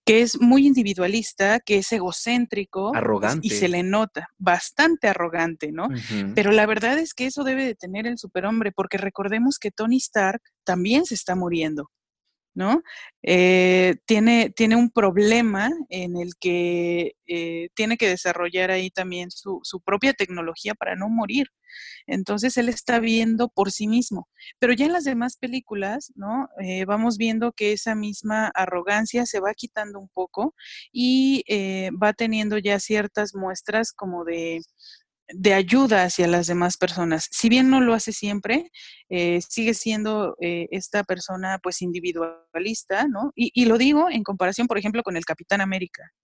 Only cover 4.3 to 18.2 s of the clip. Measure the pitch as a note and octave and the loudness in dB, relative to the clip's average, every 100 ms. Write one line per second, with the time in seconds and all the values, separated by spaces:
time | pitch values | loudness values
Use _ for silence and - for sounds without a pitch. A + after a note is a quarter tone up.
4.3 | _ F#3 F3 - - D#4+ E4 G#3+ F#3+ E3+ | _ 0 0 0 2 2 4 0 0 -2
5.3 | E3 E3 D#3+ D3+ D#3 F3+ B2+ - - G3 | -2 -2 -4 -8 -6 -6 -6 -4 -4 -2
6.3 | G#3+ G3+ G#3+ G#3+ G#3+ A3+ C#4+ E4 - B3+ | 0 4 4 4 2 0 0 -2 -4 -6
7.3 | C#4+ C4 C4 C4 G3+ F#3 G3 A3+ A#3+ G3 | -2 -2 0 -2 -4 -8 -6 -6 -6 -6
8.3 | F#3 G3 A3+ G#3 - G3 G3 G3 - G3 | -4 -2 0 -2 -2 -4 -4 -4 -4 -4
9.3 | A3 B3 - G#3 - A3 B3+ - G#3+ F#3+ | 2 2 0 -6 -4 0 2 2 2 0
10.3 | A3+ - _ - F3+ F#3+ C4 F4 G#3+ - | 0 -12 _ -2 0 2 2 2 -2 -2
11.3 | F#3 F3 E3+ D#3+ D3+ C#3+ _ _ _ _ | -2 -2 -2 -2 -4 -10 _ _ _ _
12.3 | _ _ - F#3+ D4 - - - _ - | _ _ -4 2 0 0 -18 -20 _ 0
13.3 | F3+ F3+ F#3 F#3 F#3 F#3 - - G#3+ A3 | 4 6 6 6 4 4 0 0 4 6
14.3 | A#3 A3 - A3 A#3 A#3+ A#3+ G3+ F3+ G#3 | 4 2 2 4 4 4 4 2 4 4
15.3 | A#3 A#3 G3 A3 E4 C#4+ F#3 F3+ F3 F3 | 4 2 0 -2 -4 -6 -8 -6 -6 -8
16.3 | - F3+ F3 F3 F3 E3+ F3 E3 - - | -4 -2 0 0 0 -2 -2 -4 -8 -8
17.3 | E3+ E3 E3 F3 - G#3+ A#3 G#3+ F3+ | -6 -6 -8 -8 -4 -2 0 0 0